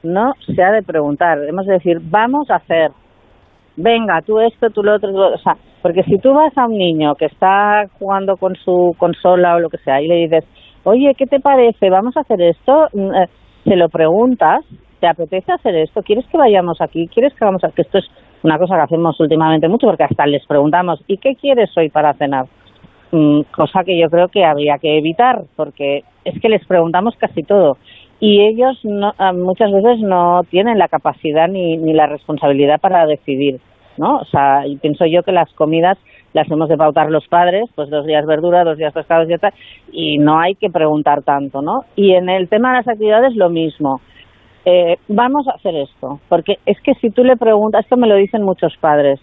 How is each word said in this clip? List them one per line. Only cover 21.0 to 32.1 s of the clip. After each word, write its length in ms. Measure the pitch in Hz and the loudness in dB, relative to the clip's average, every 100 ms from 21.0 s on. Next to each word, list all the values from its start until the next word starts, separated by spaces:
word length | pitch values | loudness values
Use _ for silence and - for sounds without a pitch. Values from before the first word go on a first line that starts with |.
| - | -6
"¿Y 120 | 196 | -4
qué 160 | 269 262 | -4 -4
quieres 300 | 285 247 202 - | -2 0 0 -2
hoy 120 | 156 | -2
para 260 | 151 151 | 0 0
cenar?". 320 | 135 143 135 127 _ _ _ - _ _ | -2 -4 -4 -6 _ _ _ -20 _ _
Mm, 300 | 165 151 147 143 - | 0 2 2 -2 -4
cosa 280 | - 190 | -2 -2
que 120 | 180 175 | -2 0
yo 100 | 165 | 2
creo 160 | 170 185 | 2 2
que 160 | 208 | 2
habría 340 | 170 147 147 143 | 2 2 -2 -2
que 200 | 156 156 | 0 0
evitar, 440 | 151 165 247 247 147 - | -2 0 0 0 -6 -10
porque 440 | 151 - 143 143 _ _ | -10 -6 -6 -6 _ _
es 140 | - - | -12 -4
que 60 | 226 | -2
les 180 | 208 - | -2 0
preguntamos 480 | 180 165 180 220 - | 0 2 0 -2 -4
casi 260 | 214 - | -6 -6
todo. 340 | 147 202 156 131 _ - - _ | 0 2 2 0 _ -20 -20 _
Y 200 | 214 202 | 2 4
ellos 320 | 208 226 254 254 | 4 2 -2 -2
no, 300 | 220 202 202 - | -8 -4 -4 -2
ah, 140 | 190 | -2
muchas 380 | 180 180 185 214 | -2 -4 0 0
veces 280 | 196 220 240 | 2 2 0
no 400 | 208 180 175 180 175 | 0 0 2 0 0
tienen 260 | 180 220 220 | -2 0 0
la 100 | 170 | 0
capacidad 580 | 156 156 - 160 151 170 | 0 -4 -6 -4 0 0
ni, 280 | 190 170 160 | -2 -4 -2
ni 160 | 160 | 0
la 120 | 156 | 2
responsabilidad 760 | 147 | 0